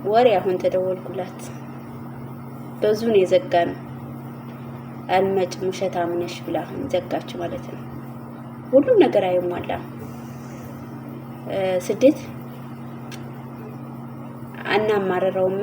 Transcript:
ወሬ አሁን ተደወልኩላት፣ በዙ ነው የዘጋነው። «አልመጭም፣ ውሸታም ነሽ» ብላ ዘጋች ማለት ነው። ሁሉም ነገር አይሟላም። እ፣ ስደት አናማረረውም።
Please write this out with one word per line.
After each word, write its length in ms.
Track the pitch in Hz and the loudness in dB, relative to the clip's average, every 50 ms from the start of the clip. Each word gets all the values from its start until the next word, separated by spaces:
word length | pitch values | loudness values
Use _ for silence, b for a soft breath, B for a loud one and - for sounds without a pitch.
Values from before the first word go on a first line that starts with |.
| - | 0
ወሬ 240 | 190 208 226 247 247 | 4 6 8 8 8
አሁን 240 | 214 185 180 196 185 180 | 6 6 4 2 0 2
ተደወልኩላት፣ 800 | - 185 180 185 185 185 185 180 - - 180 190 180 180 - - - - - - - - - - - - - - - - - - - - - - - - - - - - - - | 2 2 2 2 0 0 -2 -4 -6 -8 -6 -6 -6 -8 -8 -12 -12 -12 -12 -12 -12 -12 -14 -14 -14 -12 -12 -12 -12 -12 -12 -12 -12 -12 -12 -12 -12 -12 -12 -12 -12 -12 -6 0
በዙ 240 | - 208 214 220 226 | 2 2 2 4 2
ነው 160 | 233 220 196 | 6 6 6
የዘጋነው። 600 | 185 175 185 180 - - - 175 170 175 180 - - - - - - - - - - - - - - - - - - - - - - - - - - - | 6 8 6 4 4 4 4 4 4 4 0 -6 -10 -12 -12 -12 -10 -10 -12 -12 -12 -12 -12 -12 -12 -14 -12 -12 -12 -12 -12 -12 -12 -12 -12 -12 -2 2
«አልመጭም፣ 540 | 185 185 190 196 190 196 185 180 - - 185 | 4 4 4 4 4 2 2 2 0 -2 -2
ውሸታም 460 | 185 185 - 196 180 180 180 175 170 175 | -2 -2 0 -2 -2 0 0 0 0 0
ነሽ» 200 | 175 175 170 - - | -2 -2 -4 -6 -8
ብላ 180 | - - 165 156 143 - - - - - | -6 -4 -2 -2 -2 -4 -6 -6 -4 0
ዘጋች 420 | - 180 175 - - 151 - - - | 0 -2 0 0 -4 -4 -4 -6 -8
ማለት 300 | 180 170 170 - 131 - - | -6 -6 -4 -6 -6 -8 -10
ነው። 140 | - - - - - - - - - - - - - - - - - - - - | -10 -10 -10 -10 -10 -12 -12 -12 -12 -12 -12 -12 -12 -12 -12 -12 -12 -12 -6 6
ሁሉም 300 | - 523 294 523 508 427 | 6 8 8 10 8 8
ነገር 240 | 330 - - 208 190 | 8 8 8 4 4
አይሟላም። 580 | 185 180 180 180 180 175 175 - - 180 170 - - - - - - - - - - - - - - - - - - - - - - - - - - - - - - - - - - | 4 2 2 2 2 -2 -4 -4 -4 -4 -4 -4 -8 -12 -12 -12 -12 -12 -12 -12 -12 -12 -12 -12 -12 -12 -12 -12 -12 -12 -12 -12 -12 -12 -12 -10 -10 -12 -12 -12 -12 -12 -12 -8 -4
እ፣ 80 | - 196 190 190 185 180 | -2 0 2 2 2 2
ስደት 400 | 180 - 202 196 254 269 311 - - - - - - - - - - - - - - - - - - - - - - - - - - - - - - - - - - - - - - - - - - - - - - - - - - - | 2 0 2 8 8 8 8 8 -2 -10 -10 -12 -12 -12 -12 -12 -12 -12 -12 -12 -12 -12 -12 -12 -12 -12 -10 -10 -10 -12 -12 -12 -12 -12 -12 -12 -12 -12 -10 -10 -12 -12 -12 -12 -12 -12 -12 -12 -12 -12 -12 -12 -12 -12 -12 -8 -4 0
አናማረረውም። 880 | - 403 - - 214 202 196 190 180 180 185 190 185 190 185 185 190 196 | 0 2 2 4 2 2 2 2 2 2 2 2 2 2 2 2 2 0